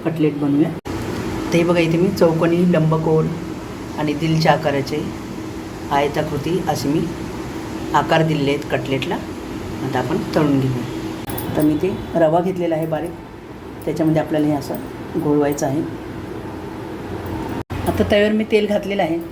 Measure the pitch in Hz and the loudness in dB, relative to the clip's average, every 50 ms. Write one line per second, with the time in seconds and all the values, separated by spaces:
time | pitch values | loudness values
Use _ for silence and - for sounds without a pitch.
0 | - 165 156 165 156 151 143 143 147 139 139 143 170 165 - - _ - - - | -2 -2 0 2 2 2 2 2 0 2 4 4 4 2 0 -6 _ -8 -6 -6
1 | - - - - - - - - - - - 170 170 170 175 175 165 160 165 170 | -4 -4 -4 -4 -4 -4 -4 -4 -2 0 2 2 4 4 4 4 4 4 4 2
2 | 180 202 196 - 180 165 156 160 175 165 170 175 180 175 175 156 156 156 160 156 | 2 2 4 4 4 4 6 4 2 4 4 4 4 4 4 4 4 4 2 2
3 | 160 165 160 160 156 160 - - - - - - - - - - - - - - | 2 4 4 4 2 2 -2 -4 -6 -8 -8 -8 -10 -10 -10 -10 -10 -8 -6 -4
4 | 147 151 147 143 160 165 160 156 - 165 147 143 156 151 139 139 131 - 156 151 | -2 -2 0 0 2 2 2 4 6 4 4 4 2 2 2 2 0 0 -2 -4
5 | 160 - - - - - - - - - - - - - - - - - 147 143 | -4 -4 -6 -8 -8 -8 -8 -8 -8 -8 -8 -8 -10 -10 -10 -10 -4 0 2 2
6 | 147 147 - 160 139 - 147 139 - 160 175 190 160 - 147 127 - 139 147 180 | 2 2 0 0 -2 0 -2 -2 0 0 0 2 2 0 -2 0 0 2 2 2
7 | - - - - - - - - - - - - - - - - - - - 147 | 0 -2 -4 -6 -6 -6 -6 -8 -8 -8 -8 -8 -8 -8 -8 -6 -6 0 2 2
8 | 139 135 165 160 160 160 156 147 139 139 139 139 - - 151 131 127 127 135 131 | 4 4 4 4 4 2 2 2 2 2 0 0 0 -2 -2 -2 0 -2 -2 -2
9 | 131 170 208 277 - - - - - - - - - - - - - 131 - 123 | -2 -2 -4 -4 -4 -8 -8 -10 -10 -8 -8 -8 -8 -8 -6 -4 -4 -2 -2 -2
10 | 127 127 160 - - - - 175 151 143 139 135 127 131 127 123 123 - - - | 0 0 0 -2 -2 0 2 2 4 4 4 4 2 2 0 -2 -4 -4 -6 -6
11 | - - - - - - - - - - - 156 151 151 151 151 180 190 214 - | -6 -6 -8 -8 -8 -6 -6 -6 -4 -2 0 2 2 2 2 2 0 -2 -2 -4
12 | - - - 170 165 156 156 175 175 190 180 175 175 165 160 156 160 156 156 151 | -6 -4 2 4 4 6 4 4 2 2 0 0 0 0 0 0 0 -2 -2 -2
13 | 156 175 - - - - - - - - - - - - - - - 160 147 - | -4 -6 -8 -10 -14 -16 -16 -16 -16 -14 -14 -14 -14 -14 -12 -6 -4 -4 -2 2
14 | 160 160 160 156 147 - 160 151 151 151 151 139 131 - - - - - - - | 2 4 4 4 2 2 0 2 2 2 2 0 -2 -6 -8 -8 -8 -10 -10 -10
15 | - - - 175 147 147 147 147 143 143 147 - 156 139 135 330 - - - - | -10 -4 -4 0 2 4 4 4 4 2 2 0 0 0 0 0 -2 -4 -6 -8
16 | - - - - - - - - - - - - - - - - - - - - | -10 -10 -10 -10 -10 -10 -10 -10 -10 -10 -10 -10 -10 -10 -10 -10 -10 -10 -10 -10
17 | - - - - - - - - - - - - - _ - - - 170 - - | -8 -8 -8 -8 -6 -6 -6 -6 -6 -6 -6 -8 -6 _ -6 -2 -2 0 0 0
18 | 208 - 220 208 208 214 214 214 220 214 226 214 208 202 208 202 202 190 202 196 | 2 2 4 4 4 4 2 0 0 2 2 2 2 2 0 -2 0 -2 0 0
19 | 180 156 165 170 170 170 | 0 0 0 -2 -4 -8